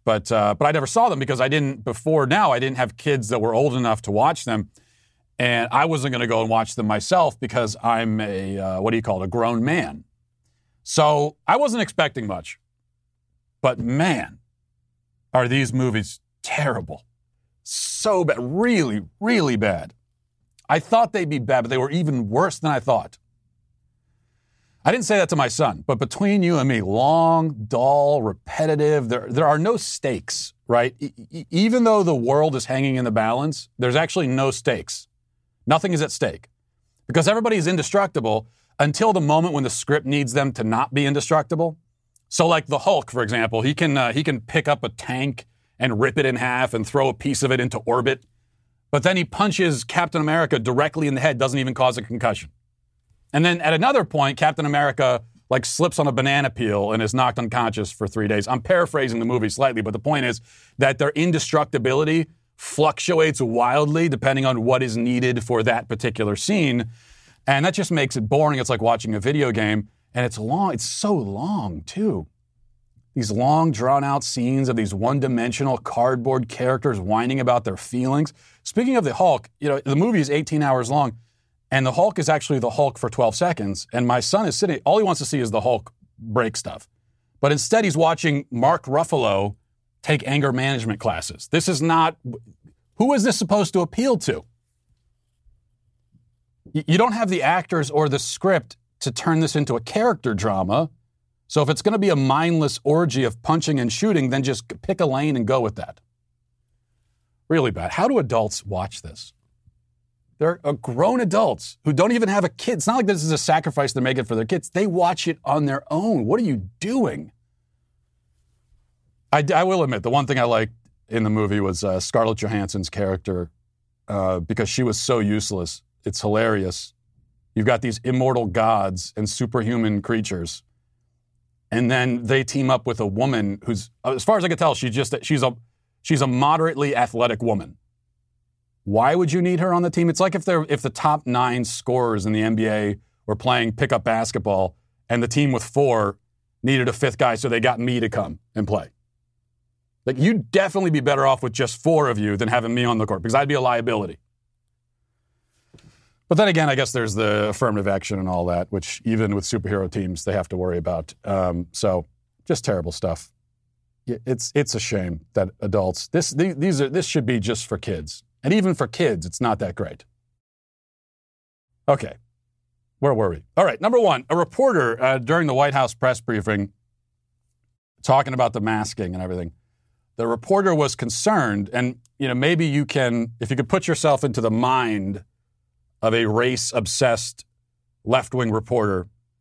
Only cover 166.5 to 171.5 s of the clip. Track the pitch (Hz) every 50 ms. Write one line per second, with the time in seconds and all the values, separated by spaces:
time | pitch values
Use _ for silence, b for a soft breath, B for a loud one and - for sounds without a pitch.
166.5 | 170 131 156 190 175 139 143 135 139 180 175 - - 160 123 104 127 117 95 110
167.5 | 117 113 - - 113 101 - - 98 80 76 76 - - - _ _ _ - 135
168.5 | 185 220 190 185 170 - 139 120 - - 175 220 220 175 - 87 - - 131 120
169.5 | 107 - 113 90 85 - 101 - - - _ _ _ _ _ _ _ _ _ _
170.5 | _ _ _ _ _ _ _ _ _ _ _ _ _ _ _ _ _ _ _ _